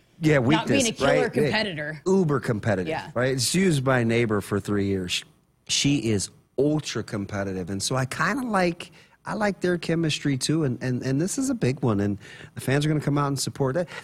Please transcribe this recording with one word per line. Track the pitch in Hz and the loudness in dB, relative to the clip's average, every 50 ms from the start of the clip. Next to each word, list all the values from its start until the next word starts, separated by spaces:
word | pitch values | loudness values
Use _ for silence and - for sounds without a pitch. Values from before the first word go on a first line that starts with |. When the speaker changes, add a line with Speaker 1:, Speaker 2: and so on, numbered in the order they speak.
| _ _ _ - | _ _ _ 0
Speaker 1:
Yeah, | 165 151 147 139 | 2 4 4 4
Speaker 2:
not | 117 123 151 - - | 4 4 4 2 2
being | - - - 254 | 2 2 2 2
Speaker 1:
weakness, | 226 | 0
Speaker 2:
a | |
killer | - - - - | 0 0 2 4
Speaker 1:
right? | - - | 4 4
Yeah. | - 220 - - | 2 2 2 0
Speaker 2:
competitor. | - - - 214 220 202 165 147 151 147 156 151 - | 2 2 2 0 0 -2 -4 -6 -8 -8 -8 -4 0
Speaker 1:
Uber | 180 190 196 185 147 143 123 | 2 4 4 4 4 2 0
competitive, | - - 120 101 - 117 101 92 90 - | 0 -2 -2 -2 0 0 0 0 0 -2
Speaker 2:
Yeah. | 80 78 - - - | -4 -6 -6 -6 -2
Speaker 1:
right? | 117 123 131 131 | 0 0 0 0
It's | 135 117 - - | 0 0 0 2
used | 175 190 185 156 135 127 | 2 4 4 2 2 2
by | 135 131 123 117 | 2 2 2 4
neighbor | 113 117 117 120 107 110 101 | 2 2 2 2 2 0 0
for | - - 104 101 | 0 0 -2 -2
three | - - 104 104 98 | -2 0 0 0 0
years. | 98 98 95 90 87 - - - - _ _ _ _ _ _ _ - | 0 0 -2 -2 -4 -6 -6 -8 -10 _ _ _ _ _ _ _ -4
She | - - - 139 143 143 - 117 | 0 2 2 2 2 2 2 0
is | 107 98 - - - - _ _ _ - | 0 0 -2 -4 -10 -16 _ _ _ 0
ultra | 139 147 151 151 - - - 117 | 2 2 2 0 -2 -4 -6 -6
competitive, | 101 - - 101 101 - 107 98 101 98 92 92 90 82 | -6 -6 -6 -6 -6 -4 -4 -4 -4 -4 -4 -6 -6 -6
and | 98 98 | -4 -4
so | - - 131 | -2 -2 -2
I | 127 131 | -2 -2
kinda | 127 - - 156 180 208 277 254 | -2 -2 -2 -2 -2 -2 -2 -2
like, | 240 208 190 180 175 170 - - - - - - _ _ _ - | 0 0 2 2 0 0 -4 -10 -18 -20 -20 -20 _ _ _ -12
I | - 170 | -8 -4
like | 208 208 208 190 - | -2 -2 -2 -2 0
their | - 180 180 | -2 -2 0
chemistry | 170 - - 165 165 165 156 143 - - 147 139 127 | -2 -2 -2 0 0 0 0 -2 0 -2 -2 -2 0
too, | - - 147 165 156 | 0 0 0 0 0
and, | 127 120 - | 0 -2 -2
and, | 127 127 123 123 | -4 -4 -2 -2
and | - 131 135 139 | -2 -2 0 0
this | 170 196 - | 0 -2 -2
is | 277 269 269 | -2 -2 -2
a | 277 | -2
big | 220 - 123 135 - | 0 0 0 0 0
one, | - 117 107 98 | 0 0 2 2
and | 101 104 101 98 - - - - - - - | 2 0 -2 -4 -8 -14 -20 -20 -20 -18 -14
the | - | -8
fans | - - 131 147 147 | -2 0 0 2 2
are | 151 | 0
gonna | 156 147 | 0 0
come | - 147 143 143 | 0 0 0 0
out | 143 139 | 0 0
and | 139 131 | -2 -2
support | - - - - 143 131 135 | -4 -4 -4 -2 -2 0 0
that. | 175 175 - - - | -2 -4 -4 -8 -12